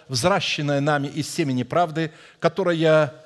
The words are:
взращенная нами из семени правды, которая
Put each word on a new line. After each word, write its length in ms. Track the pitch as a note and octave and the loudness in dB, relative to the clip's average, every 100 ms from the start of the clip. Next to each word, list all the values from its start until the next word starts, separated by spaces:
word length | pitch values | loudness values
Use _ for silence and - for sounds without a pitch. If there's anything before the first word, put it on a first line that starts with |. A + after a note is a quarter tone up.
| - | -8
взращенная 720 | C3 E3+ G3 - - D3 C#3+ | -2 2 2 0 -4 -2 0
нами 280 | C#3+ D3 C#3 | 0 0 -2
из 220 | D#3 C#3 | -6 -6
семени 340 | - D#3 B2+ | -4 -2 -2
правды, 480 | B2 D#3+ F3 D#3 D#3+ - - _ | -2 0 0 -2 -6 -8 -20 _
которая 760 | E3+ D#3+ F3 E3+ D#3+ D#3 D3 - | -2 0 -2 2 4 4 2 -2